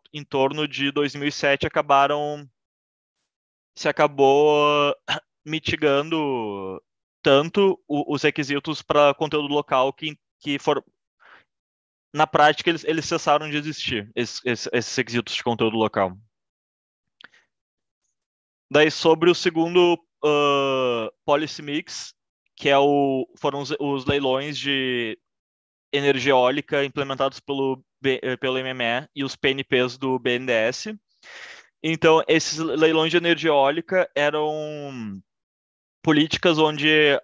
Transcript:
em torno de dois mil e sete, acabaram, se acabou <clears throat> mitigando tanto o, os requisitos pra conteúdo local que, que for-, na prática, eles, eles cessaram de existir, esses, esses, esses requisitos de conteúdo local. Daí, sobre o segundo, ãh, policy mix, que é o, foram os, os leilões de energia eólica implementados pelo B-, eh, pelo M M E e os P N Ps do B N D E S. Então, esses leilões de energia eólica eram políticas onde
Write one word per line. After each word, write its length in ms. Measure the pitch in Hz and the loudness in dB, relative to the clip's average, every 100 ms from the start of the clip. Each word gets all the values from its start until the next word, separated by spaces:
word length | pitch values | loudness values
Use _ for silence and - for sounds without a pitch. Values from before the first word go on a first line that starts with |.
| _ | _
em 120 | 151 | -18
torno 440 | 147 139 135 151 151 | -6 0 0 -2 -6
de 240 | 131 139 | -4 -4
dois 220 | 143 143 | -2 -4
mil 140 | 143 143 | -4 -6
e 40 | |
sete, 360 | - 143 139 156 | -2 0 0 -2
acabaram, 840 | 160 147 139 139 147 147 147 143 _ _ _ _ _ _ _ _ _ _ _ _ - | -2 2 4 4 0 -6 -10 -14 _ _ _ _ _ _ _ _ _ _ _ _ -6
se 120 | 156 | -2
acabou 1080 | 143 147 143 139 143 151 147 147 147 143 - - | 0 0 4 4 6 4 4 2 2 0 -2 -8
<clears throat> 380 | 147 - _ 151 | -10 -10 _ -10
mitigando 1400 | 156 - 156 151 139 156 165 147 127 110 98 95 92 - _ _ _ | -8 -6 0 2 2 0 -2 -2 -4 -6 -8 -10 -12 -16 _ _ _
tanto 580 | 151 139 165 208 196 - - | 4 4 4 0 0 0 -4
o, 240 | 147 147 | -6 -4
os 120 | 143 | -2
requisitos 580 | 151 151 139 143 160 147 | -2 -2 -4 -6 -6 -6
pra 320 | - 147 143 | 0 4 4
conteúdo 400 | 143 151 151 143 | 2 -4 -4 -4
local 400 | 147 - 135 135 | -4 0 0 0
que, 240 | - 156 151 _ _ | -4 -12 -14 _ _
que 180 | 147 139 | -6 -4
for-, 260 | - 143 - _ _ _ _ - _ _ _ _ _ _ _ | -2 -2 -4 _ _ _ _ -20 _ _ _ _ _ _ _
na 140 | 143 156 | -2 2
prática, 460 | 156 147 151 175 | 4 4 4 -2
eles, 120 | 165 - | -2 -2
eles 200 | 160 - | -4 -2
cessaram 420 | 165 160 147 156 | -2 0 0 0
de 60 | 147 | -6
existir, 520 | 151 147 - 120 104 - | -6 -8 -6 -6 -6 -6
esses, 260 | 117 - | -6 -4
esses, 260 | - 117 - | -4 -4 -2
esses 220 | 120 - - | -4 -2 -4
requisitos 400 | 113 120 107 - | -4 -4 -4 -6
de 80 | |
conteúdo 340 | 123 110 113 113 | -4 -2 0 0
local. 400 | 110 107 95 95 _ _ _ _ _ _ _ _ _ _ - _ _ _ _ _ _ _ _ _ _ _ _ _ - | 0 0 -2 -4 _ _ _ _ _ _ _ _ _ _ -20 _ _ _ _ _ _ _ _ _ _ _ _ _ 0
Daí, 180 | 147 156 | 4 4
sobre 400 | - 165 160 170 | 4 2 4 4
o 60 | 175 | 2
segundo, 640 | 185 165 165 180 175 165 _ _ 151 | 0 0 2 4 4 2 _ _ 0
ãh, 840 | 147 143 143 139 131 127 117 110 - | 2 2 2 0 0 -2 -2 -6 -8
policy 380 | - 147 156 - | -2 -2 -2 -10
mix, 540 | 147 151 - - - - _ _ _ - | -8 -8 -8 -14 -16 -20 _ _ _ -4
que 120 | 147 | 2
é 120 | 139 | 4
o, 480 | 143 143 139 131 123 _ | 4 2 0 -2 -6 _
foram 220 | 147 139 | -6 -6
os, 160 | 135 147 | -6 -6
os 260 | 143 139 131 | -4 -4 -2
leilões 520 | 143 135 131 147 135 | -2 0 -2 -4 -6
de 640 | 135 139 131 123 113 107 _ _ _ _ _ _ _ | -4 -2 -2 -4 -6 -10 _ _ _ _ _ _ _
energia 380 | 143 143 135 127 | -2 0 2 2
eólica 520 | 131 123 143 - 143 | 4 4 0 -2 -2
implementados 560 | 139 143 139 131 135 - | -2 -4 -6 -2 -4 -4
pelo 440 | - 139 135 131 _ _ | -8 -4 -4 -4 _ _
B-, 180 | 135 131 | -2 -2
eh, 140 | 131 127 | -4 -4
pelo 200 | 131 131 | -4 -4
M 120 | 131 | -4
M 140 | 127 | -4
E 240 | 117 120 - 143 | -2 -2 -6 -8
e 80 | |
os 120 | 139 - | -8 -2
P 160 | 143 | -2
N 120 | 135 | -2
Ps 340 | 135 131 123 123 | 0 0 0 -2
do 200 | 135 127 | -4 -2
B 180 | 123 123 | -2 -2
N 120 | 127 | 0
D 40 | |
E 40 | 117 110 | 0 0
S. 320 | 127 214 214 _ _ - - - - _ _ | -4 -10 -14 _ _ -20 -20 -20 -20 _ _
Então, 400 | 160 160 165 160 - | -6 2 4 4 4
esses 300 | 160 - 151 | 2 0 -4
leilões 540 | 160 139 160 160 160 | -4 2 4 4 2
de 60 | 175 | 2
energia 320 | 170 160 160 | 2 2 2
eólica 600 | 143 135 160 - 185 175 - | 4 4 0 -2 -2 0 0
eram 1080 | 147 151 151 156 151 151 143 131 107 98 - _ _ _ _ _ _ _ | 0 0 -2 -4 -8 -10 -10 -10 -10 -12 -16 _ _ _ _ _ _ _
políticas 560 | - 151 156 - 185 156 | 2 2 2 0 2 4
onde 640 | 156 151 151 156 147 139 | 2 2 2 4 4 2